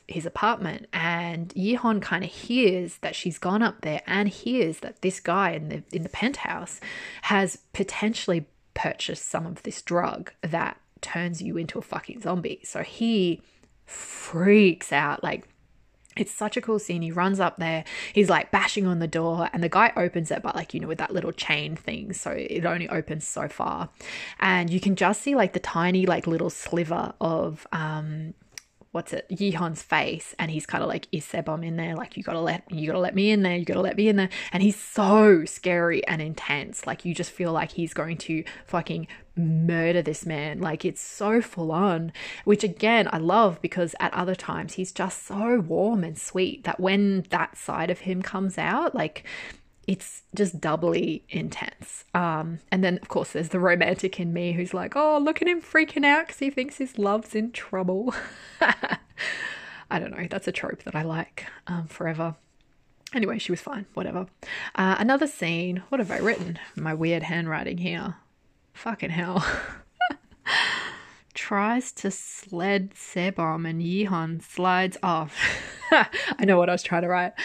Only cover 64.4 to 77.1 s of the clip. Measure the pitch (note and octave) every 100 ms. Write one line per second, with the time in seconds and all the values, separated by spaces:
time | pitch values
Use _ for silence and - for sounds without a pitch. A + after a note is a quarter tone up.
64.4 | - - - - F#3+ F#3+ A3+ C#4 D4 -
65.4 | E3 E3 F3+ F#3 - C4+ G3 - G3+ A3+
66.4 | F3+ E3 - - D#3+ D#3 E3 E3 D#3+ E3+
67.4 | E3 D#3 - F3 F3 E3+ - - _ _
68.4 | _ _ _ - A#3 G#3+ - E3 F3 F#3
69.4 | - - - - - - F5+ - _ _
70.4 | - - - - - - - - _ -
71.4 | - G3+ G#3 A#3+ B3 - G3 F#3+ - -
72.4 | - E3+ F#3+ G3+ G3 - - F3+ F3+ F#3
73.4 | E3 D#3+ E3 E3 E3+ F#3+ G3+ F3+ D#3+ E3
74.4 | - - F3+ F#3 F#3 - F#3 E3 D#3 -
75.4 | - - - - B5 D4+ - - - -
76.4 | G3+ F3+ F3 F3+ - F3 F3